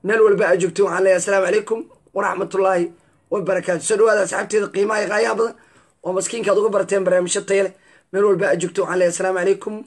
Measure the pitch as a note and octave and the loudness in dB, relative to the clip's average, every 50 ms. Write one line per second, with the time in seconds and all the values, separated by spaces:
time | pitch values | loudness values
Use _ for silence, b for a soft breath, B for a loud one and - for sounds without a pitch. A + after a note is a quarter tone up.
0 | - F#3+ A3 A3 A3 G#3+ G3+ F3+ G#3+ E3+ F3+ F#3 F3+ F3+ E3+ - G3+ F3 E3+ F#3 | 0 0 2 4 6 4 4 4 4 2 2 2 2 -2 0 0 0 0 2 2
1 | F#3+ F#3+ F#3 F3+ E3+ G3+ G3+ G3 F#3+ F3 G3 G#3+ G#3+ - A3 A3+ - - - _ | 4 4 4 2 2 0 0 0 2 2 0 -2 0 -2 -6 -6 -6 -14 -18 _
2 | _ _ _ F#3+ G3+ F#3+ F3+ F3+ G3 - - F#3+ F#3+ F#3+ F#3+ F3+ F3 E3+ b b | _ _ _ -4 -4 -2 -2 -4 -6 -4 -2 0 2 2 2 2 0 -4 b b
3 | b b b b b _ - G#3 F3+ F3 F#3+ F#3 F3 F#3 F3 E3 D#3+ - A3+ G3+ | b b b b b _ -6 -4 -2 -2 -2 -2 0 -2 -4 -2 -2 -2 2 4
4 | A3 A3 G#3 G#3+ F#3+ F3+ F3+ F#3+ G#3 F3 G#3+ G#3+ G3+ - - F#3+ G3+ G#3 A3 G#3+ | 4 4 4 2 0 -2 -2 -6 -6 -2 -2 -2 -2 -2 -2 -2 -2 0 0 -2
5 | G#3 F3 G#3 G#3 A3+ A3+ A3 G#3 A3+ A#3 - b b b b b b b b b | -2 -2 0 0 0 0 0 -2 -2 -4 -4 b b b b b b b b b
6 | - E3+ F#3 F#3 F#3 - - A#3 G#3 G3+ F#3+ G#3 G#3 A3 G3+ G3+ F#3+ F3 G3 G3 | -8 -4 -4 -4 -4 -4 -8 -4 0 0 2 2 2 2 0 0 -2 0 -2 0
7 | F#3+ F3+ F3+ F#3 F3+ F3 - G3+ - - G3 G3 G3 F#3+ b b b b b b | 0 2 2 0 0 0 -4 -6 -2 0 0 0 0 -2 b b b b b b
8 | b b - F#3+ G#3 G#3 F#3+ E3+ G3+ D#3+ D3+ E3+ E3+ E3+ E3+ G3+ F3+ D#3 F3+ F#3 | b b -2 0 2 2 2 2 2 0 0 0 -2 -4 -2 -4 -2 -2 0 0
9 | F3+ F3 E3+ - F#3 F#3 F#3 F3+ F3+ G3 G3 G3 - G#3+ G#3+ G#3+ - | 0 0 0 -2 -2 -2 -2 0 0 0 0 -2 -4 -10 -10 -10 -14